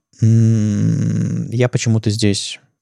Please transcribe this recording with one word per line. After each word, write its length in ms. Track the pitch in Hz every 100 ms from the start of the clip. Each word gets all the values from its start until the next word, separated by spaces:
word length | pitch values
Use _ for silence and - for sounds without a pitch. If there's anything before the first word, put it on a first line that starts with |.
| _ -
м, 1300 | 110 113 113 110 107 104 107 107 110 110 - 117 117
я 180 | 117 123
почему-то 420 | - - 110 107
здесь 500 | 104 104 95 - - _ _